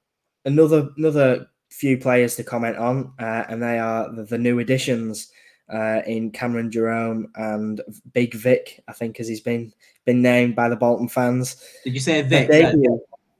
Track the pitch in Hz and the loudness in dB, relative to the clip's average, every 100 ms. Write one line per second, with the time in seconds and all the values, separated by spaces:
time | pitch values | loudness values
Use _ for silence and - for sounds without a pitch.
0 | _ _ _ _ 139 143 160 156 143 147 | _ _ _ _ 0 4 6 4 0 -2
1 | 156 147 131 123 - _ _ - 139 127 | 0 4 2 2 -4 _ _ -4 -2 0
2 | 131 123 120 - 113 120 117 107 120 135 | 2 2 2 -2 -6 -4 -4 -2 -2 -2
3 | 131 - 113 113 - 113 120 117 113 113 | -6 -8 -6 -6 -6 -6 -4 -2 -2 -4
4 | - 117 110 117 120 120 120 131 135 117 | -6 -10 -8 -2 0 0 0 -2 0 -4
5 | 113 104 - _ _ _ - 110 110 110 | -4 -10 -14 _ _ _ -12 -6 -2 -2
6 | - 113 113 107 123 117 117 113 113 113 | -2 -4 -6 -6 -4 -4 -4 -2 -2 -2
7 | 113 113 104 110 110 107 107 107 - - | -4 -6 -8 -8 -6 -4 -6 -8 -12 -18
8 | - 120 120 113 123 127 - - - - | -6 -2 -2 -2 2 2 0 -18 -20 -10
9 | 117 107 113 110 - 120 113 _ _ _ | -10 -8 -10 -8 -4 -4 -6 _ _ _
10 | - 123 123 123 120 117 117 113 120 113 | 0 4 4 4 2 2 0 2 0 0
11 | 120 - 123 127 127 - - - 131 127 | -2 -2 0 0 -4 -8 -20 -14 -10 -4
12 | 135 156 135 135 151 151 160 156 127 117 | -2 -2 2 2 6 6 6 4 2 0
13 | - - _ | -6 -20 _